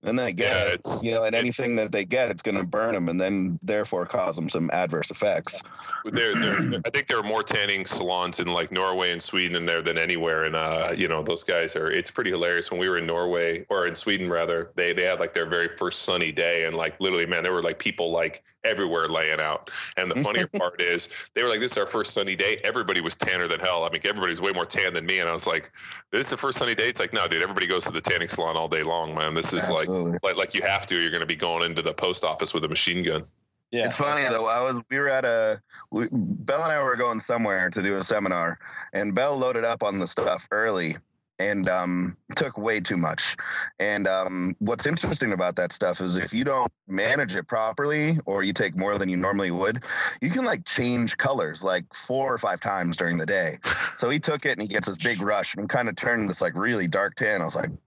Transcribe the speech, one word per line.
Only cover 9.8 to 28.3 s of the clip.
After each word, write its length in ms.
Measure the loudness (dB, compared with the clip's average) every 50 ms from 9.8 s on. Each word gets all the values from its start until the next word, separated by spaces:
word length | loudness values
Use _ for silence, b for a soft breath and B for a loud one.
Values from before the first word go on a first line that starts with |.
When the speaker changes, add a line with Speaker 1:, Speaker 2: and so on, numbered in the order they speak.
| 0
Speaker 2:
than 160 | 0 0 0
anywhere, 460 | 2 0 0 0 2 2 2 2 0
and, 100 | 0 0
uh, 380 | 0 0 0 0 0 0 0 0
you 120 | 0 0 0
know, 140 | 0 0 0
those 200 | -2 -2 -2 0
guys 320 | 0 0 2 2 0 0
are, 140 | -2 0 0
it's 200 | 0 0 -2 -2
pretty 200 | -4 -4 -2 -2
hilarious 200 | 0 0 0 2 0
hilarious. 180 | 0 0 -2
When 100 | -2 0
we 80 | 0 0
were 100 | 0 0
in 80 | 0
Norway, 600 | 0 -2 0 0 0 0 0 2 0 0 -2 -4 _
or 180 | -2 0 0
in 80 | 0 -2
Sweden 340 | -2 -2 0 0 0 0 0
rather, 420 | 0 0 0 0 0 -2 -2 -4 -4
they, 160 | -2 0 0 2
they 120 | 2 2
had, 160 | 0 2 0
like, 120 | -2 -2 0
their 140 | -2 -2
very 220 | 0 0 0 0 0
first 340 | -2 -4 -4 -2 0 0 2
sunny 300 | 2 2 0 0 -2 0
day, 320 | 0 0 2 2 2 0
and, 100 | 0 0
like, 240 | -2 -2 -2 -4 -2
literally, 260 | -2 0 2 2 0
man, 160 | 0 0 0 0
there 100 | 0 0
were, 100 | 0 0
like, 160 | -2 -4 -2
people, 320 | -4 -6 -2 -2 -2 0 0
like, 300 | 0 0 -2 -4 -8 b b b b -8
everywhere 440 | -6 -4 -2 -2 0 0 0 0 0
laying 320 | 0 0 0 0 0 0
out. 300 | -2 -2 -2 -4 -6 B B B B B B
And 140 | -4 -2 -2
the 120 | -2 -2 -2
funnier 240 | 0 0 -2 -2
Speaker 1:
<laughs> 100 | -2 -2
Speaker 2:
part 240 | -2 -2 -2 0 0
is, 500 | 0 0 0 0 -2 -4 -6 -12 -14 -6 _
they 80 | 0 0
were 60 | 2
like, 120 | 0 0
"This 120 | 0 0 0
is 60 | 0
our 80 | -2
first 260 | -2 -2 -2 -2 0 0
sunny 220 | 0 0 -2 0
day." 240 | 0 0 0 0 0 -2
Everybody 380 | -2 -2 0 -2 0 0 0
was 160 | 0 0 -2
tanner 320 | -2 0 0 0 0 0 0
than 100 | -2 0
hell. 240 | 0 0 0 2 0
I 60 | -2
mean, 120 | -2 -2 -2
everybody's 360 | -2 0 0 0 -2 0 0
way 120 | 0 0 0
more 140 | 0 -2
tan 280 | -2 0 0 0 0 0
than 100 | -2 -2
me, 120 | 0 0 0
and 100 | 0 0
I 40 | 0
was 140 | 0 0
like, 260 | 0 0 -2 -4 -6 B B B B B B B B
"This 160 | -2 0 0
is 40 | 0
the 60 | -2
first 220 | -2 -2 -2 0 0
sunny 160 | 0 0 2
day?" 140 | 2 0 0
It's 120 | 0 0
like, 120 | -2 0 0
"No, 140 | 0 0
dude, 160 | 2 2 2 0
everybody 240 | 0 0 0 0
goes 180 | 2 2 2 0
to 60 | 0 -2
the 80 | -2
tanning 280 | 0 0 0 0 2
salon 280 | 0